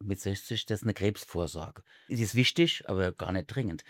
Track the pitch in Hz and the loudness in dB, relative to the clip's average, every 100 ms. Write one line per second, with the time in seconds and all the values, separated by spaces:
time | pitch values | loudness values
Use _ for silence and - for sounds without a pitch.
0 | 101 95 101 98 - 113 - 104 110 - | -6 -4 -2 -4 -4 -4 -2 -2 0 2
1 | 101 104 - 85 82 - 80 - - - | 0 0 -4 -4 -2 -4 -10 -12 -20 -20
2 | - 120 107 120 123 - 170 - - 95 | -6 -2 2 4 4 6 4 2 -2 2
3 | 90 - 90 95 80 135 110 80 - | 2 0 -2 -2 -2 -2 -2 -4 -10